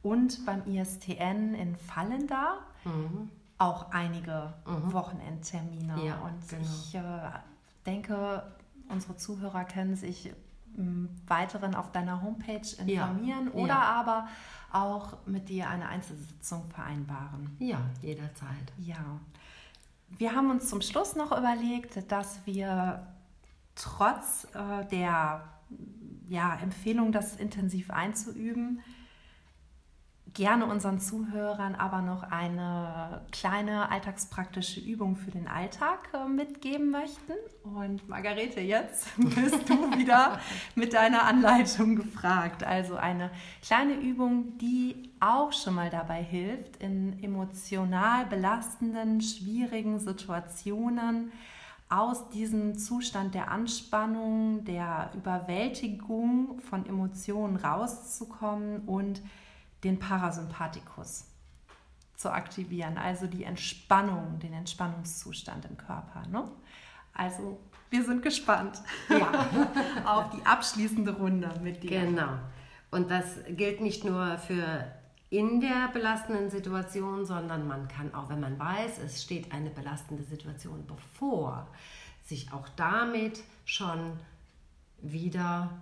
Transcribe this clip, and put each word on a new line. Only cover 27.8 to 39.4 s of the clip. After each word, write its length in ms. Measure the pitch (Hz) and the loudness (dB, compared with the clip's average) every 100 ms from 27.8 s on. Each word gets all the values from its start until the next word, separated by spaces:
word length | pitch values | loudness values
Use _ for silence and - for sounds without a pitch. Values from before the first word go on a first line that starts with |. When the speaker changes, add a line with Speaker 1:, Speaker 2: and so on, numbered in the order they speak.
| 185 | -2
Speaker 1:
einzuüben, 880 | - 190 214 240 - 220 240 240 240 - - - - - - - - - - _ - - _ - 196 | -2 -2 -4 -6 -6 -4 -2 -2 -4 -8 -20 -20 -20 -20 -20 -20 -20 -20 -20 _ -20 -20 _ -14 2
gerne 300 | 196 233 220 | 6 6 4
unseren 340 | 208 196 190 | 2 0 0
Zuhörern 760 | 190 220 214 208 208 208 196 190 | -2 -2 -4 -2 -2 -2 -2 -2
aber 260 | 190 190 | -2 0
noch 220 | 180 185 | -2 -2
eine 960 | - 170 175 175 175 175 170 165 165 170 - | -4 -4 -2 -2 -2 -2 -4 -6 -8 -10 -10
kleine 600 | - 190 202 208 208 208 | -4 0 0 0 0 0
alltagspraktische 880 | 196 202 196 - - 185 185 180 185 | -2 -4 -6 -6 -6 -6 -4 -4 -6
Übung 360 | - 220 196 190 | -6 -2 0 0
für 140 | 190 | -4
den 180 | 180 170 | -6 -6
Alltag, 640 | - 190 - 302 370 - | -4 -6 0 0 0 -4
äh, 140 | 277 269 | -4 0
mitgeben 600 | 269 285 285 262 285 294 | 0 0 -6 -4 2 2
möchten. 440 | 285 294 - - 427 453 - | 2 -2 -8 -8 -8 -8 -14
Und 460 | 208 202 196 196 - | -10 -6 -4 -6 -6
Margarete, 500 | 196 202 208 240 214 | -4 -2 -2 -2 -2
jetzt 500 | 185 220 - - - | 2 2 2 -2 -2
<laughs> 40 | - | 4
bist 520 | 240 240 | 6 6